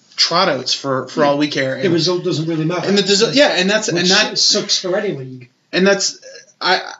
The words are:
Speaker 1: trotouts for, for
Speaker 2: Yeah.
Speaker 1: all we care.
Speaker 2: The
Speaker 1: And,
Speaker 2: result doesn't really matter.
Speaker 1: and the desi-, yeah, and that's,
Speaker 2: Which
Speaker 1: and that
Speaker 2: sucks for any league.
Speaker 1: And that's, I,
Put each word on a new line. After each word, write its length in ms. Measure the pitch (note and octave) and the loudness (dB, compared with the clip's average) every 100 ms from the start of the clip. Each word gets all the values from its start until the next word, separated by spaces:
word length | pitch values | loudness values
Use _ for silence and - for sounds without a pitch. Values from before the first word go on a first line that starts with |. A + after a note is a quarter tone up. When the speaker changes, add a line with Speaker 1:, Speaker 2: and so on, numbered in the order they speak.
| _ - | _ -2
Speaker 1:
trotouts 600 | - E3+ F#3+ C3+ - - | 0 2 2 0 -4 -6
for, 320 | C#3 C3 - | -2 -4 -4
for 140 | - | 0
Speaker 2:
Yeah. 60 | C#3+ | 2
Speaker 1:
all 100 | C#3+ | 2
we 120 | D3 | 0
care. 260 | D3 C3 C3 | -2 -4 0
Speaker 2:
The 100 | G3 | 0
Speaker 1:
And, 80 | |
Speaker 2:
result 300 | E3 D#3+ F3 | 2 2 0
doesn't 240 | F3 D3 D#3+ | -2 -2 -2
really 180 | D#3+ D#3 | -2 -2
matter. 220 | F3+ F#3+ | -2 0
Speaker 1:
and 100 | G3+ | 2
the 40 | |
desi-, 320 | F#3 G3 A3+ C4+ | 2 2 2 4
yeah, 140 | C#4+ | 4
and 200 | E3+ F#3+ | 2 0
that's, 220 | G#3+ - | 0 0
Speaker 2:
Which 100 | F3 | 0
Speaker 1:
and 80 | F3+ | 2
that 280 | G3+ G#3+ F#3+ | 2 0 0
Speaker 2:
sucks 400 | - G#3 E3+ - | 0 0 -2 -4
for 160 | F#3 G3 | -2 -4
any 140 | G3+ | -4
league. 380 | C#3 C3 B2+ - _ _ | -6 -10 -16 -20 _ _
Speaker 1:
And 140 | D#3+ G3 | 0 2
that's, 340 | G3 - - - - - - | 2 -2 -6 -18 -20 -20 -6
I, 320 | F3 F#3 - - | -2 -2 -2 -16